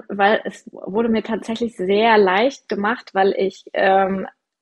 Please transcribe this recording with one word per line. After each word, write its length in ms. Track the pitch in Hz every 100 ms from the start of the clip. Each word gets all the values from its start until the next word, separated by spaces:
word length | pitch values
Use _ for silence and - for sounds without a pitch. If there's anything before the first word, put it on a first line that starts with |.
| -
weil 320 | 196 202 220 -
es 240 | - -
wurde 380 | - - 202 233
mir 120 | 220
tatsächlich 540 | 214 220 - 226 233 -
sehr 420 | 185 202 226 214
leicht 520 | 190 190 269 - -
gemacht, 400 | 202 208 196 -
weil 220 | 196 196 -
ich, 280 | 190 - -
ähm, 520 | - 196 190 190 190 - _ _ _